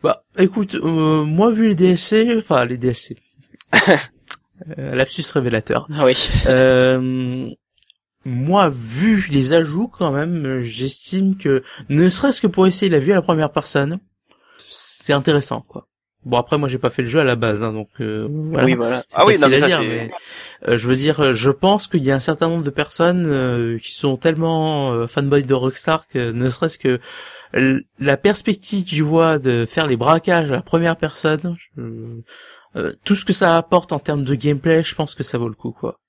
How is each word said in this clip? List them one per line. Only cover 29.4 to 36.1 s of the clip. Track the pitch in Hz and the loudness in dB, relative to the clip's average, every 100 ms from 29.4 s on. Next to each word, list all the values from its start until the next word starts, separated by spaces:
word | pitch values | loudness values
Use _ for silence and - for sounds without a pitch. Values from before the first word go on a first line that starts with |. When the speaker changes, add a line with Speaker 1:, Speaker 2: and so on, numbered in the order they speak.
| 131 120 113 | 0 0 0
Speaker 1:
faire | - 156 | -2 0
les | 120 | 0
braquages | 123 165 185 175 151 | 2 2 2 0 0
à | 127 | -4
la | |
première | - 165 170 165 | -2 0 0 -2
personne, | 156 - 160 156 175 170 | -4 -4 -2 -2 -4 -10
je, | - 143 117 113 113 117 117 - - - _ - | -14 -14 -14 -12 -14 -16 -18 -20 -20 -20 _ -8
euh, | 78 - | -8 -8
tout | - 202 | -2 -2
ce | - | 0
que | |
ça | 185 185 165 | 0 2 2
apporte | 165 180 170 | 2 0 0
en | 151 | -6
termes | - 147 | -4 -4
de | 131 | -2
gameplay, | 139 143 143 165 160 | -2 0 0 2 2
je | 165 - | 0 -4
pense | 151 - | -6 -6
que | |
ça | 139 123 | -6 -4
vaut | 117 | -6
le | 107 | -8
coup, | 120 117 | -12 -8
quoi. | - - _ | -10 -10 _